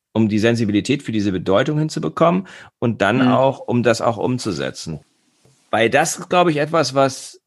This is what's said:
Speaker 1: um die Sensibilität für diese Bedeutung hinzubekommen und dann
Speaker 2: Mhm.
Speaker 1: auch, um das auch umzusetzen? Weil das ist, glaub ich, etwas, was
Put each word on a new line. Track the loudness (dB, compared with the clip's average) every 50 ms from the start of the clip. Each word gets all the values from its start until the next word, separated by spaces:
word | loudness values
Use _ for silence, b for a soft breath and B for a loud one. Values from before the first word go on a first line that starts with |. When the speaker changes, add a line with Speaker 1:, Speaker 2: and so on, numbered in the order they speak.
| _ _
Speaker 1:
um | 0 0 2 2
die | 2 2
Sensibilität | 2 2 2 2 0 0 0 0 0 0 -2 -2
für | -4 -4
diese | -4 -2 -2 0
Bedeutung | -2 -2 0 2 2 2 2 0 -2 -2
hinzubekommen | -4 -4 -4 -6 -6 -6 0 0 2 2 2 0 -4 B B B B B B _
und | -4 -4 0 0
dann | 0 0 2 2
Speaker 2:
Mhm. | 2 2
Speaker 1:
auch, | 2 2 2 2 0 -2 -6
um | -2 -2 0
das | 2 2 0 2
auch | 0 -2 -2
umzusetzen? | -2 -2 -4 -4 -4 -4 -6 -4 -4 -6 -6 -8 -10 -10 -10 -12 -12 -14 _ _ _ _ _ _ _ _ _ _ _ _ _
Weil | 0 0 2 2
das | 2 2 0 0 -4 -8
ist, | -6 -2
glaub | 0 2 2 2
ich, | 2 0
etwas, | -2 0 0 0 0 0 2
was | 2 2 2 0 -6 -14 -18 -20 _ _